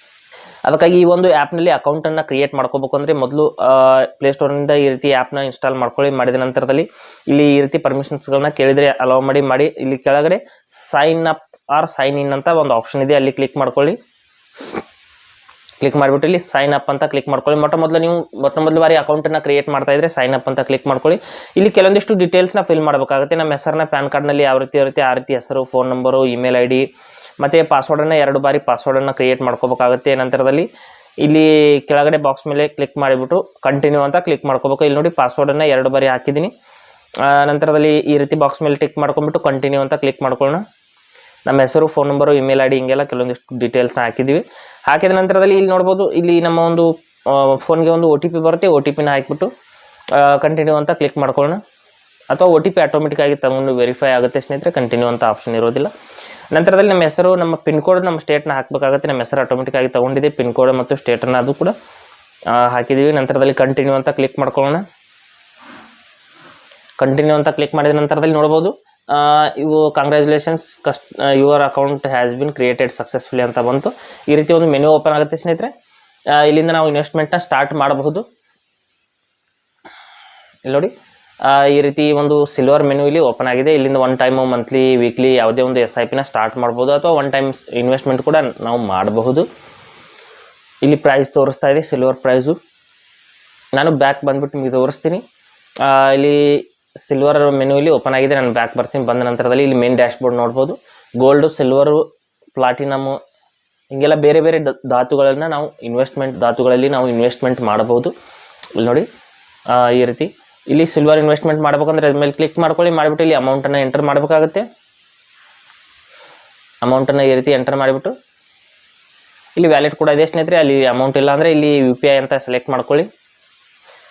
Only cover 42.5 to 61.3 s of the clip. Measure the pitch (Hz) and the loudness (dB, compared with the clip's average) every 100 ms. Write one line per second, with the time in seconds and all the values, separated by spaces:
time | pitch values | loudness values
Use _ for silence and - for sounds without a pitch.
42.5 | 135 131 131 131 131 143 127 123 123 _ | 0 2 0 0 -2 -2 -4 -6 -6 _
43.5 | 127 117 127 123 131 117 113 131 147 - | -6 -2 0 -2 -2 -4 -2 0 0 -2
44.5 | - - - - 151 190 190 185 190 196 | -16 -20 -8 -2 0 2 2 2 2 4
45.5 | 196 190 185 180 190 190 - 175 170 170 | 4 2 2 2 0 0 0 2 2 2
46.5 | 165 170 170 170 160 _ _ - 139 135 | 0 0 2 0 0 _ _ -2 2 2
47.5 | 135 - 165 165 165 165 147 170 165 160 | 0 0 0 2 2 2 0 -2 -2 0
48.5 | 170 196 147 143 143 147 139 135 151 190 | 0 2 2 0 -2 -2 -2 -4 -6 -6
49.5 | - _ _ - - - 139 143 143 151 | -8 _ _ -20 -20 -2 2 4 4 0
50.5 | 156 156 151 147 170 143 147 135 135 143 | 0 0 0 0 -2 -2 -2 -2 0 -2
51.5 | 190 - _ _ _ _ _ - 135 185 | -4 -10 _ _ _ _ _ -8 2 4
52.5 | 160 160 180 151 151 151 147 147 147 131 | 4 2 0 0 0 -2 0 0 0 -2
53.5 | 131 135 127 120 123 139 127 123 135 - | -2 -2 0 0 0 0 0 0 -2 -6
54.5 | 139 175 160 120 120 120 120 120 107 - | -4 -4 -2 -2 -2 -2 0 -2 -2 -4
55.5 | 113 117 131 151 - - - - - - | -2 -2 -2 -6 -8 -20 -20 -20 -20 -4
56.5 | 151 175 190 208 185 160 147 180 185 170 | 0 2 4 4 2 0 2 2 2 0
57.5 | 160 - 156 151 185 185 160 - 147 151 | -2 -2 -2 2 0 0 -4 -2 -2 -2
58.5 | 135 127 143 135 135 156 135 113 135 123 | -6 -4 -4 0 0 -2 -4 -2 -2 -2
59.5 | 127 127 131 127 127 127 135 147 - 123 | -2 -2 -2 -2 0 0 0 -2 -2 -4
60.5 | 120 127 127 120 135 - 117 127 | 2 2 2 -2 -4 -2 -2 0